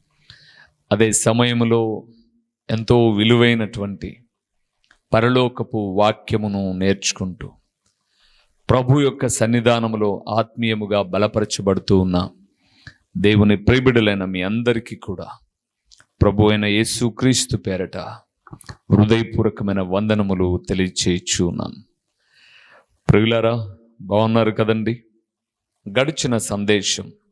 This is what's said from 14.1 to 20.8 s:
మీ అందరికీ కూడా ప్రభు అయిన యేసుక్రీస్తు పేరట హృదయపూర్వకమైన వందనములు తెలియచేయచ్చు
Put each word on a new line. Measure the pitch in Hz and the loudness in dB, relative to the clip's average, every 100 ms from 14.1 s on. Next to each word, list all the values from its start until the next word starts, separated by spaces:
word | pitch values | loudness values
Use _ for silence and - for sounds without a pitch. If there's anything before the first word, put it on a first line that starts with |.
| 101 | 0
మీ | 92 92 | -4 -6
అందరికీ | 92 110 120 113 - 104 | -4 -2 -2 -2 -4 -14
కూడా | - 90 82 - _ _ _ _ _ _ _ - | -12 -12 -14 -18 _ _ _ _ _ _ _ 0
ప్రభు | 101 101 107 | 2 4 2
అయిన | 107 | 2
యేసుక్రీస్తు | 104 104 110 - 120 - 127 123 - 110 | 0 0 0 -2 -4 0 0 0 -2 -6
పేరట | - 92 90 - | -4 -6 -6 -10
హృదయపూర్వకమైన | 71 110 _ _ - - - - - 101 104 113 113 - 110 - 101 98 | -14 -16 _ _ -20 -20 -20 -16 2 4 4 2 0 -2 -2 -2 -4 -4
వందనములు | 92 95 107 107 98 92 90 90 - | -2 -2 0 0 0 0 0 -2 -2
తెలియచేయచ్చు | 95 | -2